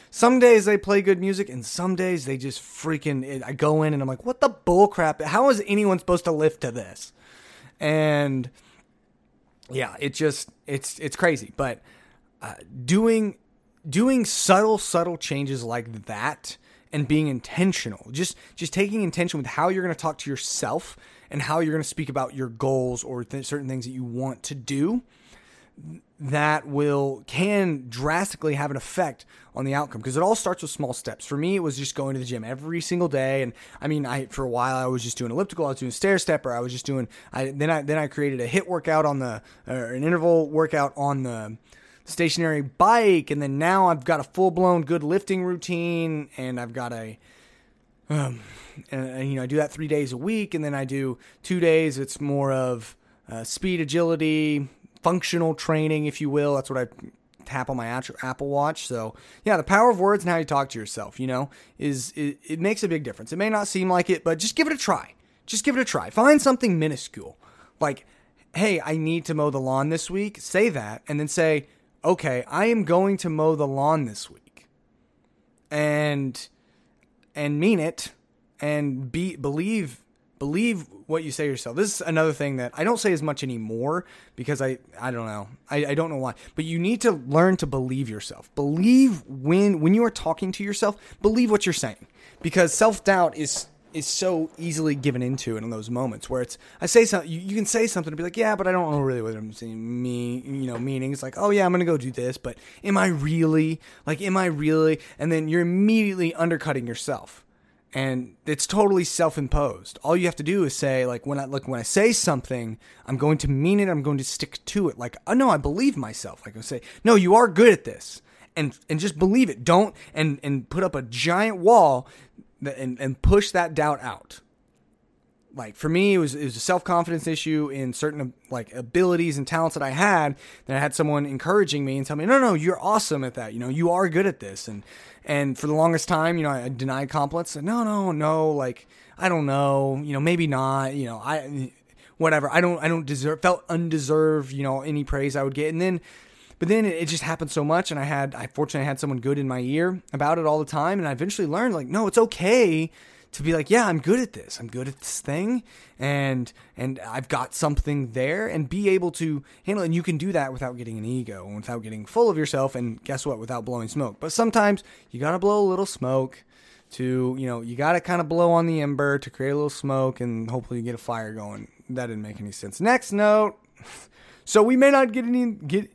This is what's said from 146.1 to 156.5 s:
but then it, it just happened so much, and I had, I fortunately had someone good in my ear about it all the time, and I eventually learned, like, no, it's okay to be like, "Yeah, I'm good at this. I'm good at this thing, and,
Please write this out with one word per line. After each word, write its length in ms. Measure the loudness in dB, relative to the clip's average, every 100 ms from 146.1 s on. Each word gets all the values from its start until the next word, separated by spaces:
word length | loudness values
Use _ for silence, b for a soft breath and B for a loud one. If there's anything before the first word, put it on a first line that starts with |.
| B B B B -6
but 80 | 0
then 180 | 2 2
it, 100 | 0
it 100 | -4
just 160 | -4
happened 280 | -4 -6 -4
so 120 | -2
much, 280 | 0 0 0
and 80 | -4
I 40 |
had, 320 | -4 -2 -4 -6
I 120 | -10
fortunately 380 | -4 -4 -2 -4
had 140 | -2
someone 200 | -4 -4
good 180 | -2 -2
in 100 | -2
my 120 | -4
ear 420 | -2 0 0 -2 -8
about 260 | -2 0 2
it 60 | 2
all 140 | 0
the 60 | 0
time, 340 | -2 0 0
and 80 | -2
I 40 |
eventually 360 | -4 -4 -2 -2
learned, 260 | 0 0
like, 140 | -2 -2
no, 200 | -2 2
it's 100 | 4
okay 760 | 2 2 2 4 4 2 -2 B B B B
to 100 | -6
be 100 | 0
like, 160 | 0 4
"Yeah, 160 | 4 4
I'm 140 | 2
good 200 | 2 2
at 140 | 0
this. 260 | -6 -16 -14
I'm 80 | -10
good 200 | -8 -10
at 120 | -10
this 220 | -10 -8
thing, 420 | -4 -2 -2 -2 -4 B B -6
and, 520 | -2 0 0 -2 -4